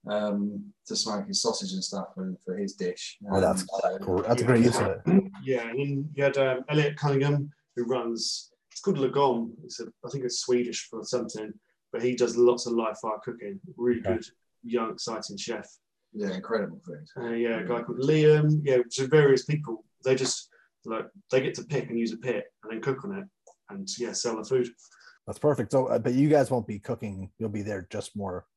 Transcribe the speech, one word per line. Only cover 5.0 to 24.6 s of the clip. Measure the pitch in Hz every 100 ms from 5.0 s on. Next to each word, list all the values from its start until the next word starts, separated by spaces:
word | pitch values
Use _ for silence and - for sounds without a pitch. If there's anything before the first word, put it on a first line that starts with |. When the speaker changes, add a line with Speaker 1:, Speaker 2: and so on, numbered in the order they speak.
| - 190 190 -
Speaker 3:
Yeah, | 131 127 117
and | 123
then | 143 139 151
you | 139
had, | 139 135
um, | 135 127 135
Elliot | 151 147 147
Cunningham, | 147 135 143 147 143 - _ -
who | 117
runs, | 127 117 113 - - - _ _
it's | -
called | - 156
Lagom. | 131 135 139 117 113 -
It's | - -
a, | 113 _ 123
I |
think | 143 123
it's | -
Swedish | - 123 120 101 -
for | 110
something, | 104 123 113 107 107 - _ _ _
but | 113
he | 123 120
does | 120 117
lots | 120 120 120
of |
live | 117 113 110
fire | 113 107
cooking. | - 117 104 98 92 -
Really | 120 117
Speaker 2:
Okay. | 98 87
Speaker 3:
good, | - _ _ _
young, | 120 117 113
exciting | 123 - 110 - 101
chef. | - 107 - - _ _ _
Speaker 1:
Yeah, | - 196
incredible | 185 - 110 202 - -
food. | - - -
Speaker 3:
Uh, | 117
yeah, | 117 117 113
a | 113
guy | 117
Speaker 1:
Yeah. |
Speaker 3:
called | - 120
Liam. | 139 156 151 151 151 151
Yeah, | 143 127 120
so | - 135
various | 151 143 131 -
people. | 151 151 226 _ _ -
They | -
just, | - - - _ _ _ 113
like, | 113 - - _
they | 131
get | 151 -
to |
pick | - 143 113
and | 117
use | 113
a | -
pit | 131 107 - _
and | 107
then | 113
cook | 139 135
on | 202 196
it | - _ _ _ _
and, | 98 95 -
yeah, | 117
sell | 101 120 110
the | 110
food. | 127